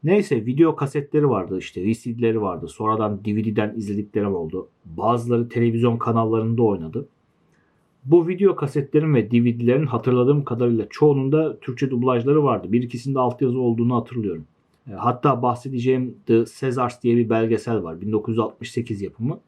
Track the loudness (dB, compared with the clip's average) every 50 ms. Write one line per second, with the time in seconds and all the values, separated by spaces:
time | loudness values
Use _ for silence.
0 | 2 4 2 2 2 0 -2 -2 -2 -4 2 4 4 4 4 0 -4 -4 -4 -4
1 | -6 0 0 2 2 4 2 2 -2 -4 -6 -6 -6 -8 -10 -4 -2 -2 -2 -2
2 | -4 -10 -6 0 0 0 2 2 -2 -2 -4 -6 -10 -12 -8 -4 -2 0 0 0
3 | 0 -2 -2 -4 -4 -2 -2 -2 -2 0 0 0 -2 -2 -2 -6 -6 -6 -4 -6
4 | -6 -4 _ -2 0 0 -2 -4 -4 -6 -8 -8 -10 -10 _ _ _ -16 -12 -4
5 | 0 0 0 0 0 0 0 0 0 -2 0 0 0 2 2 2 2 2 0 0
6 | -2 0 0 0 0 2 0 0 0 0 0 2 2 2 2 0 -4 -8 -8 -10
7 | -10 -10 _ _ _ _ _ _ _ _ _ _ _ _ _ _ _ _ _ _
8 | _ 4 4 4 4 2 -2 2 2 2 2 2 -4 -4 -2 -4 -4 2 2 2
9 | 2 4 2 2 2 4 2 2 4 4 0 0 2 2 2 2 2 0 -2 -2
10 | 0 2 2 4 4 4 2 2 0 -2 -4 -2 0 0 2 0 -2 -4 -2 2
11 | 4 4 4 4 2 0 2 2 0 0 -4 -8 -10 -10 -6 -4 -4 -2 -2 0
12 | 0 2 0 0 2 2 2 4 4 2 0 0 -2 0 0 0 0 0 -8 -8
13 | -6 -4 -2 0 0 0 0 0 -2 -2 0 0 0 0 0 2 0 0 0 0
14 | -2 -4 -8 -6 -4 -4 -6 -8 -10 _ _ _ _ _ _ _ _ -16 -12 -4
15 | -2 -2 -2 0 0 0 0 2 0 -2 -2 -2 -6 -8 -6 -4 0 0 0 0
16 | 0 -4 -8 -14 _ 2 2 2 2 0 -6 -6 -4 -4 -2 -2 -2 -4 -4 -4
17 | _ 2 2 2 2 2 2 0 2 0 0 -2 -2 -2 -4 -4 -4 -6 -10 -10
18 | -8 -2 -2 -2 -2 -2 -2 -2 -2 -2 -4 _ -16 -10 -6 -6 -6 -6 -6 -8
19 | -8 -10 -10 _ -6 -6 -6 -6 _